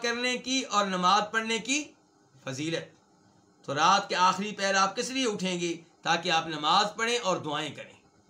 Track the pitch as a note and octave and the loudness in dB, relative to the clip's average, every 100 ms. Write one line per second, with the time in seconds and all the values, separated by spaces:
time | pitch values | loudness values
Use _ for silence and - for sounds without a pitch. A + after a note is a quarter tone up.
0 | A#3+ A#3 B3 B3 B3 C4 A3+ G3+ G3 F#3 | 0 -2 -2 -2 -2 -2 0 0 2 2
1 | F3+ G3+ - A3+ A3 A3+ F#3 D4 C#4+ - | 4 4 2 -2 0 -4 0 -2 -4 -16
2 | _ _ _ _ C3+ C3 D#3+ D3+ - _ | _ _ _ _ -10 -6 -4 -4 -8 _
3 | _ _ _ _ _ _ - C#3+ E3+ G3 | _ _ _ _ _ _ -6 2 4 4
4 | G3 F3+ F#3 F3+ G#3+ G3 G3 G3 F#3+ G#3+ | 2 2 2 2 -4 -2 0 2 2 0
5 | A#3+ C4 B3 G3+ F#3 F3 F3 E3 - _ | -4 -2 -2 -2 -2 -2 -4 -6 -10 _
6 | - E3+ F3 E3 E3 D3+ D3+ F#3 G#3+ G#3+ | -2 0 2 0 0 -4 2 2 2 -2
7 | A3+ A#3+ F#3+ D#3+ D3+ D3 D3+ A#2+ G#2 - | -2 0 0 -2 -2 -6 -6 -10 -16 -20
8 | _ _ | _ _